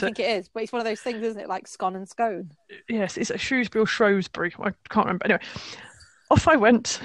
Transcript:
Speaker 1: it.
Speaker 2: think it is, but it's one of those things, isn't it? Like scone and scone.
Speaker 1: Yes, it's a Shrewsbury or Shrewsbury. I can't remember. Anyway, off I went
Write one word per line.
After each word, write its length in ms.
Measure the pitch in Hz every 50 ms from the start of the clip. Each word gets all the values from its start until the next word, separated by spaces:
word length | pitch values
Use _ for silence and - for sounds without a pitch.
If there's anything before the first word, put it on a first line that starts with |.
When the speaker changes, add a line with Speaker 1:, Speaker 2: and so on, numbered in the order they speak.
| -
Speaker 1:
it. 20 | 202
Speaker 2:
think 120 | 220 -
it 100 | 285 247 226 190
is, 120 | 185 -
but 140 | _ 226 220
it's 100 | - -
one 80 | 240
of 40 | 233
those 140 | 226 214 214
things, 220 | - 262 240 220 220
isn't 160 | 226 220 208
it? 80 | 190 -
Like 200 | 185 185 - -
scone 260 | - - - 185 185
and 140 | 190 196 190
scone. 420 | - - 233 226 208 170 196 165 147 _ _ _ - - _ -
Speaker 1:
Yes, 260 | 233 220 202 180 -
it's 140 | - 233 -
a 80 | - 220
Shrewsbury 440 | - - 269 262 240 196 - 220 220
or 20 |
Shrewsbury. 680 | - - - 233 208 202 196 185 - _ - 165 175 - -
I 120 | - 202 190 - _ -
can't 160 | - 214 196
remember. 180 | - 185 180 -
Anyway, 160 | - 202 170 - - - - - - - - - - - - - - _ _ _ _
off 200 | - - - -
I 80 | 320 294
went 420 | 202 220 240 226 240 - - - -